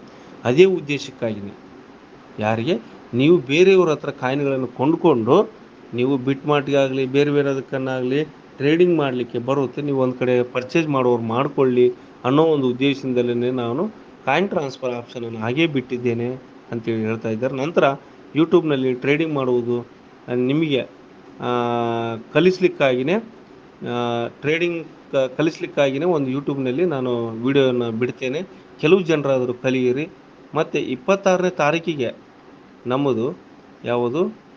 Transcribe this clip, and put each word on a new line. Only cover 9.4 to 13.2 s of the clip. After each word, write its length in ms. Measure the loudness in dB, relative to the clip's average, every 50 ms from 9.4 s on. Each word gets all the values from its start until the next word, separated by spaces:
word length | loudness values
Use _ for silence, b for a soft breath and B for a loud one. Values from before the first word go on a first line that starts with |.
| -2 0 0 0 -2 -2 -4 -6
ನೀವು 200 | -6 -2 0 0
ಒಂದು 120 | 0 0 0
ಕಡೆ 300 | -2 0 2 2 2 0
ಪರ್ಚೇಸ್ 440 | 0 -4 -6 -4 -2 0 0 0
ಮಾಡೋರು 340 | 0 0 2 2 2 2 2
ಮಾಡ್ಕೊಳ್ಳಿ 680 | 0 -2 0 0 -2 0 0 0 2 2 4 4 4 4 2 B B B B -6 -2
ಅನ್ನೋ 180 | 2 2 4 4
ಒಂದು 240 | 4 2 2 0
ಉದ್ದೇಶದಿಂದಲೇ 840 | 0 0 2 0 0 0 0 -4 -2 0 0